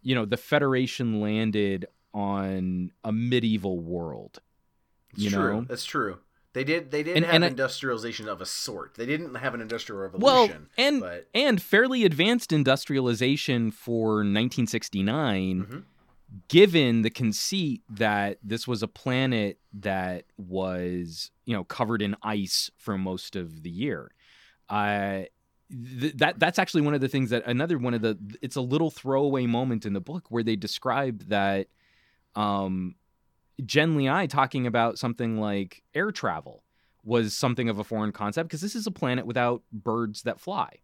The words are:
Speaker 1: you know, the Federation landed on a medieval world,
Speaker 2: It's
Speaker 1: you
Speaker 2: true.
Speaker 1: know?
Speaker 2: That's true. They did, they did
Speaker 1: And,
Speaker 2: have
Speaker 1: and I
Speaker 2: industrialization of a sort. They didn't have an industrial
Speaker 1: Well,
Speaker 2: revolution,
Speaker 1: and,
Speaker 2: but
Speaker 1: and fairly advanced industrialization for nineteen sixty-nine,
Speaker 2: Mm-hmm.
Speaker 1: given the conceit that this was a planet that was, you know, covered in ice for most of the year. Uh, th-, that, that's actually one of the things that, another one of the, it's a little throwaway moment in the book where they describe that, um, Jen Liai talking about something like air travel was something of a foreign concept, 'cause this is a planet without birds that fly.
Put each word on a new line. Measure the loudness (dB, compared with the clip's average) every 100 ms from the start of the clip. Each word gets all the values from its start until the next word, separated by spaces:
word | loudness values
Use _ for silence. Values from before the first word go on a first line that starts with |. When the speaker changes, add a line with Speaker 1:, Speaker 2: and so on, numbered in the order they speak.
Speaker 1:
you | 0
know, | 0
the | 2 -2
Federation | 2 2 4 2 0 -2 -2 0
landed | 0 0 0 2 0 0 -6 _ _
on | -6 -2 -2 -2 -2 -2 -2 -4 _
a | -4
medieval | -2 2 2 2 0 0 -4
world, | -4 -6 -6 -10 -14 -20 _ _ _ _ _ _ _
Speaker 2:
It's | -4
Speaker 1:
you | 0
Speaker 2:
true. | 2 2
Speaker 1:
know? | 0 -4
Speaker 2:
That's | -8
true. | -6 -4 -4 -6 _ _ _
They | -6
did, | -2 -2 -2
they | -4
did | 0 0
Speaker 1:
And, | 4
Speaker 2:
have | 4
Speaker 1:
and |
I | 4
Speaker 2:
industrialization | 2 -2 -2 -4 -4 -6 -8 -10
of | -8
a | -8
sort. | -8 -8 -10 -12
They | -10 -4
didn't | -4 -6 -6
have | -6
an | -6
industrial | -8 -8 -8 -8 -8
Speaker 1:
Well, | 2 6 8 6
Speaker 2:
revolution, | 2 -10 0
Speaker 1:
and, | 2 2
Speaker 2:
but | -2 -10 -4
Speaker 1:
and | 0 2 2
fairly | 4 4 4 4
advanced | 4 4 4 2 2
industrialization | 2 4 2 2 0 2 2 2 2 0 0 0
for | -4 -4 0 2 2
nineteen | 4 2 2 2 0
sixty-nine, | 0 -4 -2 0 0 0 0 0 -2
Speaker 2:
Mm-hmm. | -4 -10 -16 _ _ _ _ -20 4
Speaker 1:
given | 8 8 8 4 4
the | 2
conceit | 0 -2 0 -2 -2 -2 -4 _
that | 0 2 2 0 -4
this | -6 -6 -2
was | -4
a | -4
planet | -6 -2 0 2 2 0 -4 _
that | -8 -2 -2 -2 -6 -10 -18
was, | -6 -4 -2 -2 -4 -4 -6 -8 -12 _
you | -6
know, | -6
covered | -6 -4 -2 0
in | 0 -2
ice | -4 -4 -2 -2 -4 _
for | -6 -4
most | -2 -6 -8 -10
of | -10 -10
the | -12
year. | -6 -4 -4 -8 _ _ _ _ _ _
Uh, | 0 2 2 0 -2 -6 _ _ _ _
th-, | -14 -12 -4 -4
that, | 2 0 4
that's | 2 2
actually | 0 2
one | 2
of | 2
the | 0
things | 0 2
that, | 0 0
another | 0 0 0
one | 0
of | 2
the, | 0 0 -6 -10
it's | -6 -4
a |
little | 0 2 0
throwaway | -2 0 2 2 2 2
moment | 2 2 0 0
in |
the | -4
book | -4 -10 -4
where | -2
they | 0 0
describe | -2 -4 -2 0 0 -4 -2
that, | 0 2 0 -2 _ _ _ _ _ _
um, | -2 0 0 -2 -4 -6 -10 _ _ _ _ _ -12
Jen | 0 2 4 2
Liai | 2 0 0
talking | 0 0 0 0
about | 2 2 0
something | -4 -2 -2 -2
like | 0 -2 -4 -10 _
air | -4 -4
travel | -2 -4 -4 -8 -20 _ _ _ _
was | 0 2 2 0
something | 0 0 0
of | -2
a |
foreign | -4 -2 -4
concept, | -2 -4 -2 -4
'cause | -6
this | -8 -6
is | -8
a |
planet | -4 -2 -2 -2
without | 0 0 0 _
birds | -8 -2 -2 -2 -4
that | -6 -6
fly. | -6 -4 -6 -8